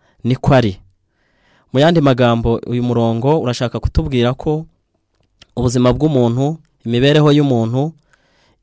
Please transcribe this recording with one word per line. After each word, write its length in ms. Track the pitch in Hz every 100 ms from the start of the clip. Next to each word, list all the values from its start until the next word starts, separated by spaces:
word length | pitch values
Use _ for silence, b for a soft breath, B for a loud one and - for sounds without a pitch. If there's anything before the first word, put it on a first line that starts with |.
| _ _
niko 300 | 117 131 -
ari. 240 | 131 110 92 - _ _ _ _ _ _ _ _
Mu 60 | 131
yandi 220 | 156 165
magambo, 600 | 143 123 120 117 117 117 -
uyu 160 | 120
murongo 560 | 120 117 117 113 131 160
urashaka 380 | 123 120 123 113
kutubwira 540 | - - 156 127 120
ko 320 | 131 160 151 160 _ _ _ _ _ _ _ _ -
ubuzima 380 | 123 120 123
bw'umuntu, 640 | 123 156 135 117 123 139 160 _ _ 117
imibereho 440 | 120 139 151 151
y'umuntu, 640 | 147 143 120 113 131 156 160 _ _ _ _ _ _